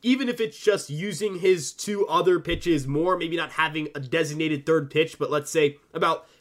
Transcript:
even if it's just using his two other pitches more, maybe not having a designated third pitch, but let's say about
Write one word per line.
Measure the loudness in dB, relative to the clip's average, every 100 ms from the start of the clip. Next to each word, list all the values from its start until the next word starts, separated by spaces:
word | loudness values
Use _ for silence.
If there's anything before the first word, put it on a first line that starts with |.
even | 0 2 0
if | -2
it's | -4 0
just | 0 0 -2
using | -8 -6 -4 -4 0
his | 2 2 0
two | -10 -6 -2 0
other | 2 4 2
pitches | 0 -2 0 0 0
more, | 0 0 0
maybe | -2 -4
not | -4
having | -2 -2 -2 -6
a | -8
designated | -4 -2 0 -2 -2 -2 2
third | 2 2
pitch, | 0 0 -2
but | -2
let's | -2 0
say | 2 2 0 _
about | -2 0 0 -6 _